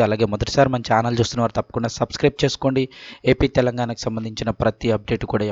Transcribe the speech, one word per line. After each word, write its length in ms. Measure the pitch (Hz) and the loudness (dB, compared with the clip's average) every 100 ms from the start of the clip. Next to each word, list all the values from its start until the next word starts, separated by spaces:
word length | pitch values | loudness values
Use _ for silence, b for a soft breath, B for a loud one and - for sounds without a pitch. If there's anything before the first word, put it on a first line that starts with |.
| 110 | 2
అలాగే 220 | 107 110 | 2 0
మొదటిసారి 380 | 104 110 139 135 127 | 0 0 2 2 2
మన 120 | 113 | 0
ఛానల్ 300 | 113 117 120 | 2 2 0
చూస్తున్న 240 | 110 123 | 0 0
వారు 120 | 113 - | 0 0
తప్పకుండా 320 | - 123 117 - | -4 -4 -4 -2
సబ్స్క్రైబ్ 440 | - - 147 - | -4 0 0 2
చేసుకోండి. 400 | 139 - 135 131 131 B B B - | 0 0 0 0 -2 B B B 2
ఏపీ 140 | 131 139 - | 2 2 2
తెలంగాణకు 440 | 123 120 117 117 - | 2 0 -4 -4 -6
సంబంధించిన 440 | 110 113 110 113 104 | -6 -6 -6 -4 0
ప్రతి 260 | 110 - 117 107 | -2 0 0 0
అప్‌డేట్ 280 | 104 110 - | -2 -4 -2
కూడా 120 | 110 104 | -2 -2